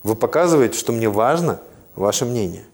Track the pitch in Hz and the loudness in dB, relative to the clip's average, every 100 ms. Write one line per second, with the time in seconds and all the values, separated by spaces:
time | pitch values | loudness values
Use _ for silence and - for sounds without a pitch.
0 | 104 110 120 143 175 160 117 - - 117 | -4 -2 0 2 4 4 2 0 -4 0
1 | 113 101 117 165 165 101 - - - - | 0 2 2 2 0 -4 -10 -20 -20 -4
2 | 98 - 120 123 98 85 95 | -2 0 -2 -2 -4 -6 -16